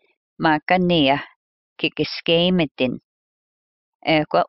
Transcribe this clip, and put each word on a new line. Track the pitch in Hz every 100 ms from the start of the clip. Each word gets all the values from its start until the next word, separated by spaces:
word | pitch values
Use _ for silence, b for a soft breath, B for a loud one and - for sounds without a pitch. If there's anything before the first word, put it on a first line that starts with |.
| _ _ _ -
Makania | 160 151 - 185 180 170 135 143 - _ _ _ _ -
kikiskeimetin. | 160 - 147 - - 170 175 180 151 - 127 117 _ _ _ _ _ _ _ _ _ _ -
Ekwa | 156 151 -